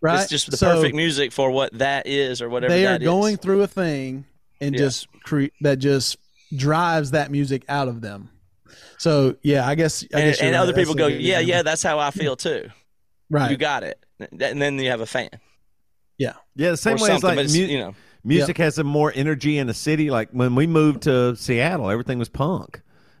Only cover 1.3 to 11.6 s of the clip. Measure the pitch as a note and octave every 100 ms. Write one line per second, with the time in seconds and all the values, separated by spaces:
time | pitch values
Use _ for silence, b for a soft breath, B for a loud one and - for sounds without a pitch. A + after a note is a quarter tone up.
1.3 | - C3 C3+ C3+ A2+ C3+ C#3 - C#3 C3
2.3 | A#2+ A#2+ B2 B2+ F3 F#3+ F3 D#3 F#3 G#3+
3.3 | G3+ F#3 G3 G3 G3 E3+ C#3 C3 C3+ C3+
4.3 | _ _ - C#3+ C#3 C#3 - - _ -
5.3 | D3 C#3 - D3 C3 C#3 C#3 - - _
6.3 | _ _ C#3 C#3+ D#3+ F3 D#3+ C#3 D3+ C#3+
7.3 | C#3+ C#3 C3+ - C#3+ C3 A#2 A2 G2+ -
8.3 | _ _ _ _ B B - E3+ D3 C3
9.3 | - C#3+ C#3 B2 E3 D#3 - - D3 D3+
10.3 | D3 D#3 E3+ F3+ F3 D#3+ D3+ D3+ D3 E3
11.3 | F3+ E3+ F3